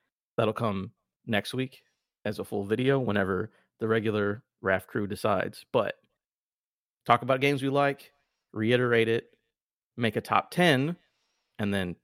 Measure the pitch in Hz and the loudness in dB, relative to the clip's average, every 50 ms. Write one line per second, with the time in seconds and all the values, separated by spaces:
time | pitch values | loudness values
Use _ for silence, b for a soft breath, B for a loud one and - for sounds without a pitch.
0 | _ _ _ _ _ _ _ - 117 107 107 - 120 110 98 95 95 110 - _ | _ _ _ _ _ _ _ 0 0 0 0 -2 -2 -2 -2 -4 -6 -8 -12 _
1 | _ _ _ _ _ - 113 101 101 - - 127 131 131 - - _ _ _ _ | _ _ _ _ _ -2 -2 -2 -2 -2 -4 -6 -6 -6 -8 -18 _ _ _ _
2 | _ _ _ _ _ 104 104 104 101 - 110 101 101 98 110 113 127 131 139 135 | _ _ _ _ _ -6 -6 -6 -8 -6 -4 -6 -2 0 0 2 2 2 2 2
3 | 127 117 104 101 98 92 98 92 107 - - _ _ _ _ _ 113 110 110 113 | 0 2 2 2 2 2 0 -2 -4 -6 -10 _ _ _ _ _ -2 0 0 0
4 | 104 110 104 104 101 101 104 120 - _ _ _ - 85 95 92 - - - 110 | 0 0 0 0 0 0 -2 -4 -10 _ _ _ 0 0 0 0 -2 -4 -4 -4
5 | 104 95 101 92 - 107 101 92 - - - - - _ - 123 104 98 - - | -4 -4 -6 -2 0 0 0 0 0 -4 -6 -12 -14 _ 0 0 0 0 -6 -10
6 | _ _ _ _ _ _ _ _ _ _ _ _ _ _ _ _ _ _ _ _ | _ _ _ _ _ _ _ _ _ _ _ _ _ _ _ _ _ _ _ _
7 | _ - 120 117 123 123 131 131 135 143 143 135 135 139 135 139 143 139 139 - | _ 2 2 2 4 0 0 0 2 0 0 0 -2 -2 -2 0 0 0 -2 -6
8 | - - _ _ _ _ _ _ _ _ - 107 107 113 123 123 127 123 120 117 | -12 -20 _ _ _ _ _ _ _ _ -8 -4 0 2 2 2 2 2 2 2
9 | 113 113 113 117 - _ _ _ _ _ _ _ _ _ _ _ _ _ _ - | 2 2 0 -2 -4 _ _ _ _ _ _ _ _ _ _ _ _ _ _ -2
10 | 120 110 - 117 - - 107 101 - - - 175 180 170 143 127 135 156 175 - | -2 -2 -2 -2 -2 2 2 0 0 0 0 2 4 4 4 4 2 -2 -4 -8
11 | _ _ _ _ _ _ _ _ _ _ _ - 107 101 101 98 92 90 85 - | _ _ _ _ _ _ _ _ _ _ _ -6 -4 -2 0 -2 -2 -4 -6 -10